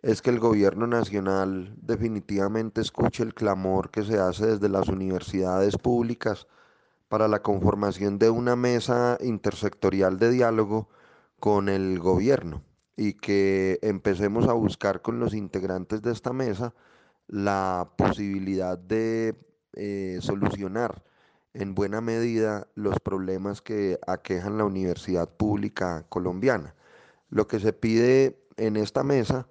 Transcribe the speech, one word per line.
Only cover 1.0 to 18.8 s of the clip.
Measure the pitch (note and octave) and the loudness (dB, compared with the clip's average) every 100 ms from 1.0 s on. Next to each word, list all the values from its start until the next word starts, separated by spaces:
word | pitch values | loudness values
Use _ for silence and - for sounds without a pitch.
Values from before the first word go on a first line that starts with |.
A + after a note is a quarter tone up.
| G2+ G2+ F#2+ F#2+ F#2+ F#2+ F#2 G#2+ | 0 -2 0 0 0 -4 -8 -14
definitivamente | - A2+ A#2 G#2+ - G2+ G2 A2 A2+ A2 | -6 -2 -2 -4 -4 -2 0 -2 -4 -4
escuche | A2 - A2+ - | -6 -2 -2 0
el | A2+ | -6
clamor | - G#2+ F#2+ F#2 F#2+ - | -2 -2 0 0 0 -2
que | - | -4
se | G#2 A2 | 0 2
hace | F#2 F2 A2 | 0 2 0
desde | G#2+ G2+ | 2 2
las | G2 F#2 | 2 0
universidades | F#2+ F#2+ F#2 - G2 F#2 F#2 G2 G2 | -2 -2 -4 -4 -2 0 2 2 2
públicas | B2 A#2+ A#2 A#2 - G2+ - _ _ _ _ _ _ | 0 0 0 -2 -4 -6 -10 _ _ _ _ _ _
para | G#2+ G#2+ | 2 4
la | G#2 | 2
conformación | G#2 G2+ F#2+ G2+ G2+ F#2 G2+ G2+ | 2 2 2 2 0 0 -2 4
de | A2+ | 4
una | A#2 B2 | 4 2
mesa | B2 B2 B2 A2 A#2+ A#2+ A#2+ | 2 2 0 2 2 2 2
intersectorial | B2+ G#2+ G#2 F2 G#2 - G2+ F#2+ F#2+ F#2+ | -2 -2 -2 -2 -4 0 0 4 2 4
de | A#2 | 2
diálogo | B2 A#2+ A2 G#2+ A2 G#2+ _ - _ _ _ | 4 2 2 0 0 -4 _ -20 _ _ _
con | - G2+ G2 | 2 2 2
el | G2 F#2+ F#2 | 0 0 0
gobierno | E2+ F#2 G#2+ C3+ E2+ D2+ - _ _ - | 2 2 4 2 0 -10 -14 _ _ -4
y | G#2+ | -4
que | - - G2+ G2 G2 F#2+ F#2 | -4 0 2 4 2 2 0
empecemos | G#2+ G2 G#2 F#2 G2+ G#2+ A#2 | -2 -2 0 0 0 2 2
a | |
buscar | A#2 G#2+ - G2+ F#2 | 2 0 0 -2 -2
con | - A#2 | -4 -2
los | A#2 | -2
integrantes | G#2+ G2 F#2+ F#2 F#2 F2+ A2 | -4 -6 -6 -4 -4 -4 -6
de | A2+ | -4
esta | A2 - | -4 -6
mesa | B2+ B2+ F#2+ A#2+ - _ _ _ _ _ | -4 -4 -4 -6 -8 _ _ _ _ _
la | G2+ G2+ G2 F#2+ F#2 F2 - | -4 -2 0 0 -2 -4 -2
posibilidad | G2 G2+ G#2 G2 F#2+ F#2+ F#2 | -2 0 -4 -4 -2 -2 -2
de, | F2+ | -4